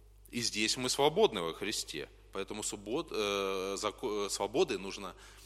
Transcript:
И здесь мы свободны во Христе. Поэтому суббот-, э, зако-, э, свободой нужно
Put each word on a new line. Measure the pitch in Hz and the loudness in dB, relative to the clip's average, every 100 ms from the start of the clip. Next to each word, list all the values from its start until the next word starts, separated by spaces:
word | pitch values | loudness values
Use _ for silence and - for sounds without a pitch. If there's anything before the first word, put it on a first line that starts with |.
| - - - | -20 -20 -8
И | 120 | -4
здесь | 113 107 107 131 | -2 2 0 2
мы | 127 | 0
свободны | - 147 165 202 107 | 4 4 6 4 4
во | 82 | -2
Христе. | 80 101 - - 76 67 - - | -2 -4 -4 -4 -8 -10 -14 -10
Поэтому | 95 98 107 | -8 -6 -6
суббот-, | 104 107 101 135 165 | -6 -6 -4 -4 -2
э, | 107 104 101 98 98 95 98 | -2 2 2 2 0 -2 -2
зако-, | 104 - 123 104 98 | -2 -2 -2 0 0
э, | |
свободой | - 98 131 185 98 | 0 0 2 2 0
нужно | 98 95 95 - - - | -4 -8 -10 -12 -18 -20